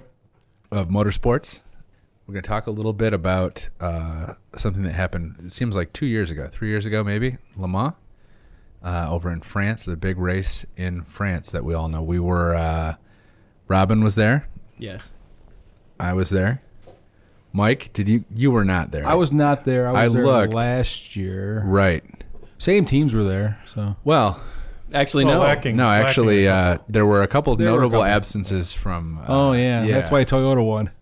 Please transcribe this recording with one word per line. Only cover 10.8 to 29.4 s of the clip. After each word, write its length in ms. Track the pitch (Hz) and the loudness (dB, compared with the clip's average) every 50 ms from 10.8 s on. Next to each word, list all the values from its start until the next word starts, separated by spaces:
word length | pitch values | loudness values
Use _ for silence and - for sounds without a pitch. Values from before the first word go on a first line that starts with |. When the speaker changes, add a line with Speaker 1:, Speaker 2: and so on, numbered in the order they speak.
| 90 90 90 90 | -8 -6 -6 -8
Speaker 1:
France 480 | - - - - 101 98 87 80 - - | -10 -12 -8 -6 -4 -4 -4 -4 -6 -6
that 120 | - 78 62 | -6 -6 -4
we 80 | 80 | -2
all 160 | 82 80 80 80 | -2 -2 -2 -2
know. 140 | 80 78 | -4 -4
We 160 | 80 80 87 87 | -2 -2 0 0
were, 360 | 87 87 87 87 85 85 85 | 0 2 2 2 2 2 0
uh, 400 | 82 82 82 80 82 80 80 82 - _ _ _ _ _ _ _ _ _ _ _ _ _ - | 0 0 0 0 -2 -2 -4 -6 -8 _ _ _ _ _ _ _ _ _ _ _ _ _ 0
Robin 320 | 95 95 95 95 110 110 | 2 2 4 4 4 4
was 120 | 110 107 98 | 4 2 2
there. 340 | 110 107 110 131 143 - - - - - - - - | 2 2 4 2 0 -2 -6 -14 -16 -18 -20 -18 -14
Speaker 2:
Yes. 320 | 113 101 92 110 - - - - - - - - - - - - - _ - _ _ _ _ - | -14 -12 -12 -14 -16 -18 -20 -20 -20 -20 -20 -20 -20 -20 -20 -20 -20 _ -20 _ _ _ _ -6
Speaker 1:
I 140 | 87 90 92 | -4 -2 0
was 160 | 95 95 - | -2 0 0
there. 320 | 95 92 92 107 131 135 _ - - - - - - _ _ _ _ _ _ _ _ _ _ _ | 0 0 2 0 -2 -4 _ -16 -20 -20 -20 -20 -20 _ _ _ _ _ _ _ _ _ _ _
Mike, 400 | - 98 104 110 - 131 - - | -2 0 2 2 0 0 -4 -10
did 160 | - 107 98 101 | -6 -2 0 2
you, 160 | 113 117 - - 104 | 2 0 0 -4 -4
you 160 | 113 131 139 | 0 2 2
were 140 | 123 110 101 | 4 4 2
not 280 | 95 92 87 78 - | 2 2 0 -2 -4
there. 140 | - 76 - | -4 -4 -2
Speaker 3:
I 60 | 143 160 | 0 2
was 180 | 180 175 139 | 2 2 2
not 320 | 143 151 147 143 143 139 - | 2 2 4 2 2 0 0
there. 240 | 135 127 123 123 123 | 0 0 0 0 2
I 40 | |
was 220 | 127 107 117 120 117 | 2 2 4 4 4
Speaker 1:
I 20 | |
Speaker 3:
there 100 | 123 127 | 4 4
Speaker 1:
looked. 260 | 139 127 113 101 92 110 | 4 4 4 2 2 0
Speaker 3:
last 600 | 113 120 123 123 127 123 - - - - - - | 0 0 0 0 -2 -2 -4 -4 -8 -14 -12 -8
year. 460 | 98 95 95 95 95 98 101 110 107 104 | -8 -6 -6 -6 -6 -6 -6 -4 -4 0
Speaker 1:
Right. 360 | 95 95 98 98 92 82 78 - - - - - - - - - - - - | 2 4 4 4 4 2 0 -4 -10 -20 -18 -16 -14 -14 -16 -16 -18 -12 -4
Speaker 3:
Same 260 | - 170 196 208 156 | 0 2 4 4 4
teams 280 | - 127 139 156 139 113 | 4 2 2 2 2 2
were 100 | 107 104 | 2 2
there, 360 | 95 95 98 104 107 107 - - | 2 0 0 0 -2 -4 -6 -10
so. 300 | - - 110 104 101 98 - - | -12 -8 -6 -6 -6 -6 -4 0
Speaker 1:
Well, 360 | 143 160 143 110 101 87 - - - - - - - - - - - - | 2 4 4 4 2 0 -4 -10 -10 -10 -10 -10 -10 -12 -14 -10 -4 0
Speaker 2:
Actually, 320 | 143 139 - - 139 135 | 0 0 2 2 2 4
Speaker 4:
Well, 80 | 135 143 | 4 4
Speaker 2:
no. 60 | - | 4
Speaker 4:
lacking, 360 | 143 143 143 - - 131 110 | 4 2 2 0 0 -2 0
Speaker 1:
no, 80 | 123 123 | 2 2
Speaker 4:
lacking 220 | 113 104 107 113 135 | 4 4 4 4 4
Speaker 1:
actually, 380 | 131 127 113 110 104 98 98 | 4 4 4 4 6 6 6
Speaker 4:
a 80 | 95 95 | 4 4
Speaker 1:
uh, 180 | 95 90 90 87 - | 4 4 2 2 0
Speaker 4:
couple. 60 | - - | -2 -2
Speaker 1:
there 160 | 107 110 104 | 2 2 4
were 180 | 104 101 101 | 4 4 4
a 60 | 98 - | 2 2
couple 240 | - 147 147 139 | 0 0 2 2
of 60 | 120 107 | 2 2
Speaker 3:
There 80 | 110 110 | 4 4
were 0 | |
a 40 | 113 127 | 4 4
Speaker 1:
notable 160 | 131 120 113 110 | 4 4 4 4
Speaker 3:
couple. 100 | 101 98 | 2 4
Speaker 1:
absences 640 | 104 104 101 - - 104 92 98 98 92 87 - | 2 2 0 -2 -4 -4 -4 -2 -2 -2 -2 -2
from, 460 | - - - 98 87 85 82 80 80 78 | -4 -4 -4 -4 -4 -4 -6 -6 -8 -8
uh, 60 | - - | -4 0
Speaker 3:
Oh, 240 | 135 139 | 2 2